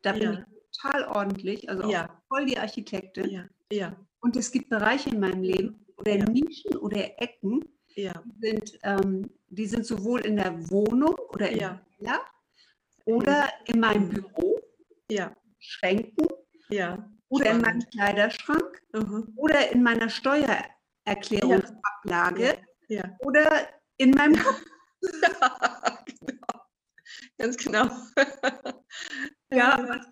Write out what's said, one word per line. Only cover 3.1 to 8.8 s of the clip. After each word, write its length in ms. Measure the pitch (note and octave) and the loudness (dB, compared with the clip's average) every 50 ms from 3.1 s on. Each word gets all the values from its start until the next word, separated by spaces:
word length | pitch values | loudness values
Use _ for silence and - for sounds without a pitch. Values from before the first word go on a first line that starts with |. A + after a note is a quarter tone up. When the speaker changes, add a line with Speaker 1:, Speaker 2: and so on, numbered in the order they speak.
| - F#3+ F#3+ G3 | -8 -6 -6 -6
Speaker 2:
Ja, 140 | G3 F#3 F3+ - _ _ _ - | -6 -8 -12 -16 _ _ _ -6
ja. 240 | G#3 G3+ F#3 E3+ - - - _ _ _ | -6 -4 -4 -6 -10 -14 -20 _ _ _
Speaker 1:
Und 140 | - A#3+ A#3+ | -2 -2 -2
es 160 | B3 G#3+ - | 0 -6 -4
gibt 180 | - B3 - - | -4 -6 -4 -2
Bereiche 400 | A#3 G#3 G#3 G#3+ B3+ C#4 - C#4 | -2 0 2 2 0 0 -2 -4
in 100 | A#3 G#3 | -2 0
meinem 220 | G3 F#3 F#3 F#3 F#3 | 0 0 0 -2 -2
Leben 420 | F#3 F#3 F#3+ F#3+ G#3+ - - - _ _ | 0 0 0 -2 -4 -6 -12 -20 _ _
oder 180 | - - G#3 G#3 | -6 -2 0 2
Speaker 2:
Ja. 80 | G3+ G#3 | 2 2
Speaker 1:
Nischen 520 | A3 A#3 C4 D#4 D#4+ - - - - - | 2 2 2 0 0 -4 -8 -6 -6 -6
oder 420 | - - G#3 G#3 G3+ F#3+ - - - | -4 -4 -4 -4 -4 -6 -6 -6 -8
Ecken, 440 | A#3+ A#3+ - _ - G3 A#3+ D4 - - _ _ _ _ - | -8 -8 -8 _ -4 -2 -2 -2 -4 -6 _ _ _ _ -10
Speaker 2:
Ja. 180 | G3+ G3+ F#3+ - - - | -8 -8 -8 -8 -12 -14
Speaker 1:
die 240 | A#3 G#3+ G#3 A3+ | -18 -14 -6 -4
sind, 320 | A3 A3 G#3+ G#3+ - - - | -2 -2 -2 -4 -8 -16 -10